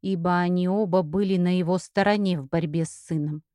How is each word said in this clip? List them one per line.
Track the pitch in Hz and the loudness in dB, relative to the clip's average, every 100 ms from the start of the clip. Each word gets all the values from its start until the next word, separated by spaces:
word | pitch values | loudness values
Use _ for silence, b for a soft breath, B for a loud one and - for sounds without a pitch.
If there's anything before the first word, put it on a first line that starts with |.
ибо | 190 190 175 175 | -4 -2 0 2
они | 175 180 180 | 2 2 0
оба | 196 208 185 | 0 2 0
были | 156 185 202 190 | 0 0 0 2
на | 175 180 | 2 2
его | 170 180 | 0 -2
стороне | - - 196 208 196 165 | -2 0 2 2 0 -2
в | 135 | -2
борьбе | 170 160 160 | -2 -2 -2
с | 160 | -4
сыном. | - - 160 147 151 - | -8 -6 -4 -2 -6 -12